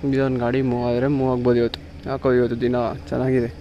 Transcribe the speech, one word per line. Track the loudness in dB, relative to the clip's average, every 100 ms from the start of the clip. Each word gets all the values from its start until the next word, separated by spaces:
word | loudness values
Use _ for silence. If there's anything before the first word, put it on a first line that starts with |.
| 0
ಇದೊಂದು | 0 0 0
ಗಾಡಿ | 0 0
ಮೂವ್ | 0 0 0
ಆದರೆ | 0 0
ಮೂವ್ | 2 0 2
ಆಗ್ಬೋದು | 2 4
ಇವತ್ತು. | 2 -2 -14 -14 -8
ಯಾಕೋ | -2 2
ಇವತ್ತು | 4 2 0
ದಿನ | 0 0 -2 -6 -6
ಚೆನ್ನಾಗಿದೆ. | -2 0 0 0 -6